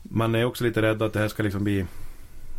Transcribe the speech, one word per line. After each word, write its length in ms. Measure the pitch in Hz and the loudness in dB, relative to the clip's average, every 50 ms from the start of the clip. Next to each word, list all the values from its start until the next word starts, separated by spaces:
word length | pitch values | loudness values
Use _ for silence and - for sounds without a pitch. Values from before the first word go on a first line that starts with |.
man 320 | - - - 107 113 113 113 | -12 -4 0 0 2 2 2
är 100 | 113 120 | 2 2
också 200 | 123 117 - 123 | 0 0 0 0
lite 180 | 113 110 110 | 2 2 4
rädd 200 | 110 110 110 107 | 4 4 4 2
att 100 | 113 104 | 0 0
det 60 | 104 101 | 2 0
här 80 | 107 107 | 0 0
ska 140 | - - | 0 0
liksom 220 | 107 101 98 98 104 | 0 0 0 0 2
bli, 220 | 104 101 98 92 - - - - - - - - - - - - - - | 2 2 2 0 -2 -4 -6 -8 -8 -8 -10 -14 -14 -12 -10 -8 -6 -6